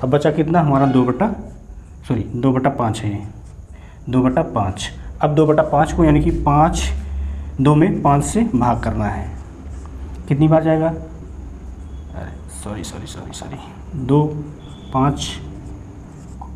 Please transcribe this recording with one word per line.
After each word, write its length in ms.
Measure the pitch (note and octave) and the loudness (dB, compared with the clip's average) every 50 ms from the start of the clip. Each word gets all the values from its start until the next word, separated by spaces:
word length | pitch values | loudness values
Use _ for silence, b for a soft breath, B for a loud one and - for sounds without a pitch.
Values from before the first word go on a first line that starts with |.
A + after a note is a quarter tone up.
| - | -2
अब 60 | B2+ | 2
बचा 220 | C3 C#3+ - E3 | 2 4 4 2
कितना 300 | D3 D#3 D#3 D3 E3+ F3 | 4 4 4 4 4 4
हमारा, 240 | D#3+ C#3+ C3+ C3+ C#3 C3+ | 4 4 4 6 4 6
दो 160 | B2+ B2+ B2 | 6 4 4
बटा, 240 | A#2+ A#2+ - - A3+ - - - - - - - - - - - - - - - - | 4 2 0 0 0 0 -4 -8 -12 -14 -16 -16 -16 -16 -16 -16 -18 -18 -18 -6 -4
सॉरी, 160 | B2 A2+ G2+ - - | -2 -2 -2 -4 -4
दो 160 | A#2+ B2 C3+ | 0 2 2
बटा 180 | B2+ C3 B2+ A#2+ | 2 4 2 0
पाँच 300 | - - A#2+ A2+ G#2+ - | 0 0 0 0 0 -2
है 100 | - G#2 | -4 -4
ये, 120 | G2+ G2+ - - - - - - - - - - B B B B B B B - | -4 -4 -8 -10 -12 -14 -16 -18 -18 -18 -18 -18 B B B B B B B 0
दो 120 | B2 C3 B2+ | 2 2 4
बटा 180 | C3 B2+ C3+ B2+ | 4 2 2 0
पाँच। 460 | - - A2+ G2+ F#2+ G2 - - - - B B B B B | 0 0 -2 -2 -2 -2 -6 -8 -10 -10 B B B B B
अब 140 | - D3+ D3 | 0 2 4
दो 100 | D3 D#3 | 6 6
बटा 180 | D3+ D3+ D#3 D#3 | 6 6 4 4
पाँच 260 | D3+ - C#3+ D#3 D#3 - | 4 4 2 2 2 4
को 100 | - E3+ | 4 6
यानी 160 | D#3 D3 D3 | 6 6 6
कि 100 | D3 E3+ E3 D3+ | 4 4 2 2
पाँच, 420 | - D3 C#3+ C#3+ D#3 E3+ F#3 - - - - - B B B B B B B B B B B - | 2 4 6 6 6 6 4 2 0 -2 -2 -4 B B B B B B B B B B B 2
दो 140 | C3+ C#3+ D3+ | 4 6 6
में 260 | D3 E3 G3 - - | 6 6 4 4 2
पाँच 220 | - D3 C#3+ C#3+ C#3+ | 4 4 4 4 2
से 200 | - - G#3 A#3 | 2 2 0 0
भाग 360 | - - A#2+ A2+ A#2 A#2 A2+ - | 2 2 2 2 2 2 2 0
करना 240 | A#2+ A2 A2 G#2+ G2+ | -2 -2 0 -2 -2
है। 220 | F#2+ F#2+ G2+ - - - - - - - - - - - - - - - - - - - - - | -2 -4 -6 -8 -10 -12 -12 -14 -16 -14 -14 -12 -12 -12 -12 -12 -12 -12 -12 -12 -12 -12 -2 -2
कितनी 200 | D#3 C#3+ D#3 D#3 | 2 4 6 6
बार 160 | D#3+ D#3+ D#3 | 6 6 6
जाएगा, 240 | D#3+ D#3+ D#3 D#3+ E3 | 4 2 2 2 0
अरे 1400 | D#3+ D#3+ - - - - - - - - - - - - - - - - - - - - - - - - - - D2 - - - - | -2 -4 -8 -12 -14 -14 -14 -14 -14 -14 -14 -14 -14 -14 -14 -14 -14 -14 -14 -14 -12 -14 -14 -12 -10 -10 -10 -10 -12 -14 -14 -14 -14
सॉरी, 300 | - - G2+ G#2 G2+ E2 | -12 -10 -8 -8 -8 -8
सॉरी, 240 | - - E2 - - | -10 -10 -10 -12 -12
सॉरी, 260 | - - F2 - - | -12 -12 -12 -12 -12
सॉरी, 240 | - - - C#3 C3+ - - - - - - - D3 | -12 -12 -12 -12 -12 -14 -14 -16 -14 -14 -10 -8 -6
दो, 280 | B2 A#2+ C#3 D3 D3+ D3+ - - - - - - - - - - - - - | 0 2 4 4 4 2 0 -6 -8 -10 -12 -14 -16 -16 -16 -16 -16 -4 0
पाँच, 360 | C3 C3 C#3+ D3 - - - - - - - - - - - - - - - - - - - - - - - - - - - - | 2 2 2 2 0 -6 -8 -8 -10 -12 -12 -12 -14 -14 -14 -14 -14 -14 -16 -16 -16 -16 -16 -18 -18 -16 -16 -16 -14 -14 -14 -14